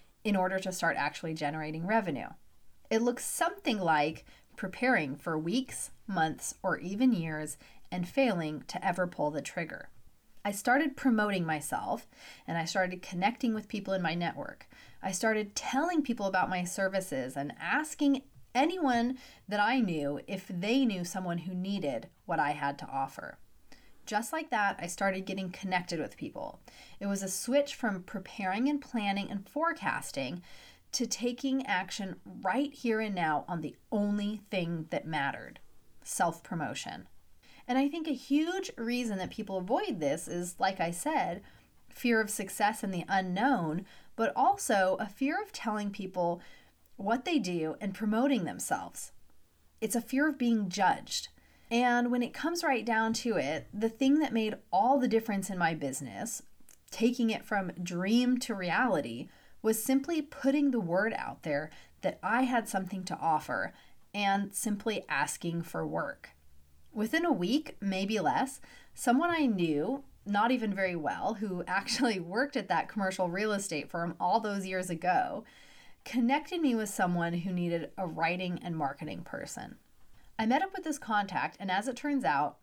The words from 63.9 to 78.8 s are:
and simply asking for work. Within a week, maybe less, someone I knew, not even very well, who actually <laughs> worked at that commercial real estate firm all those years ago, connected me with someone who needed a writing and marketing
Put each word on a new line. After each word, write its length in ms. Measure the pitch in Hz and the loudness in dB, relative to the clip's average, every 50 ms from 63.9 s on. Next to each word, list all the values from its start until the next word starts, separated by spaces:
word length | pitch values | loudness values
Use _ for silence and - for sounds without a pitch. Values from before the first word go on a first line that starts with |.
| - - - - - | -20 -20 -20 -8 -4
and 400 | 202 202 196 196 196 202 196 - | 0 2 2 2 2 0 -2 -4
simply 500 | - - 220 208 202 - 226 214 196 - - | -4 -2 -2 -2 0 0 -2 -2 -2 -2 -2
asking 540 | 151 139 147 175 - - - 170 165 170 165 | 0 0 0 0 -2 -4 -4 -2 -2 -2 -4
for 240 | - - 165 160 | -4 -4 -4 -4
work. 440 | 151 156 165 160 - - - - - - _ _ - - - - - - - - - - | -2 -2 -2 -4 -4 -6 -10 -14 -20 -20 _ _ -20 -20 -20 -20 -20 -20 -20 -20 -12 -4
Within 320 | 214 214 226 - 330 339 | -4 -2 0 2 2 2
a 80 | 349 285 | 2 2
week, 440 | 175 175 185 240 302 311 - - - | 2 2 2 2 0 0 -4 -8 -6
maybe 380 | - 196 190 190 196 196 220 214 | -4 -2 -2 0 0 0 0 2
less, 420 | 165 147 123 147 240 262 - - - - - - - - - | 2 4 4 4 2 0 -2 -8 -16 -18 -20 -20 -20 -20 -14
someone 360 | - - 247 240 269 330 349 | -2 2 4 4 6 4 4
I 160 | 339 320 294 | 4 4 2
knew, 560 | 254 214 185 175 160 151 143 151 196 262 285 - - - - - | 2 4 2 2 2 2 2 2 0 -2 -4 -6 -10 -20 -14 -6
not 240 | 202 202 202 214 240 | -2 2 2 4 4
even 240 | 262 233 226 208 190 | 4 2 2 0 0
very 220 | 190 196 185 175 | 0 0 0 0
well, 380 | 170 151 139 92 87 101 185 226 | -2 -2 -2 -2 -2 -2 -2 -2
who 280 | 196 208 208 185 180 175 - | -2 -4 -4 -4 -4 -4 -2
actually 500 | 180 196 196 - - - 254 240 214 190 | -2 -2 0 -2 0 2 2 2 2 0
<laughs> 0 | |
worked 360 | 170 165 180 220 277 285 - | -2 -2 -2 0 0 0 0
at 120 | 254 202 - | -4 -2 2
that 200 | 175 165 - - | 2 2 2 0
commercial 400 | - 214 196 190 190 - 185 175 | -2 -2 0 0 0 0 0 0
real 240 | 170 190 214 214 208 | 0 0 0 0 0
estate 360 | 196 196 - 170 147 135 - | -2 -2 -2 -4 -4 -4 -4
firm 280 | - 170 170 175 - - | -4 -2 -2 -2 -2 0
all 220 | - 180 190 226 | 2 4 4 4
those 260 | 214 214 202 202 185 | 4 2 0 -2 -2
years 240 | 185 185 185 180 175 | -2 -2 -2 -2 -2
ago, 540 | 175 160 170 175 180 156 - - - - 233 - - - - - - - - - - - _ | -4 0 2 4 4 4 2 2 -2 -6 -8 -12 -18 -20 -20 -20 -20 -20 -20 -20 -20 -20 _
connected 560 | - - 247 233 233 269 302 311 - 370 339 | -4 0 2 4 4 4 2 0 -2 -2 0
me 140 | 330 277 233 | 2 2 2
with 140 | 226 214 208 | 2 0 -2
someone 460 | - - 196 180 175 175 170 170 170 | 0 2 2 2 4 2 2 0 0
who 180 | 175 165 196 180 | -2 -2 -2 0
needed 380 | 175 175 170 170 170 - - - | 0 0 0 0 0 -2 -6 -6
a 100 | - 190 | -6 -4
writing 520 | 170 156 160 165 165 175 180 185 180 175 170 | -4 0 0 0 2 2 0 -2 -2 -4 -4
and 160 | - 180 165 | -4 -4 -2
marketing 460 | 160 | -2